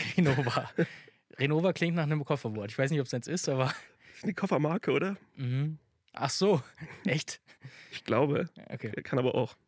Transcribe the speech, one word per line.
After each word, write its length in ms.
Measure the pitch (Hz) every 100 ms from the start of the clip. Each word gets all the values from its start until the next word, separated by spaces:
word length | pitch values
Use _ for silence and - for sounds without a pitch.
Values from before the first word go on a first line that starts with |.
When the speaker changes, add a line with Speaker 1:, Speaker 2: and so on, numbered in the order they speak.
| - -
Speaker 1:
Renova. 540 | 156 135 123 - - - 170 - - _ _ -
Renova 340 | 139 151 185
klingt 240 | 156 170 170
nach 80 |
einem 200 | 147 151
Kofferwort. 460 | 139 147 117 107 104
Ich 80 | -
weiß 140 | 135
nicht, 80 | 147
ob's 120 | 127
eins 120 | 123 -
ist, 220 | 175 -
aber 160 | 131 131
Speaker 2:
Das 500 | - - _ - -
ist 60 |
eine 100 | 226
Koffermarke, 580 | - 190 147 151 180 -
oder? 240 | 139 190 196 -
Speaker 1:
Mhm. 440 | - 127 127 151 156 _ _ _
Ach 180 | - 135
so, 320 | - 196 165 - -
<laughs> 220 | 151 -
echt? 360 | - 151 - - _ - - - -
Speaker 2:
Ich 140 | -
glaube. 440 | - 113 143 147 180 - -
Speaker 1:
Okay. 240 | - 113 -
Speaker 2:
Kann 160 | - 135
aber 160 | 127
auch 220 | - 113 -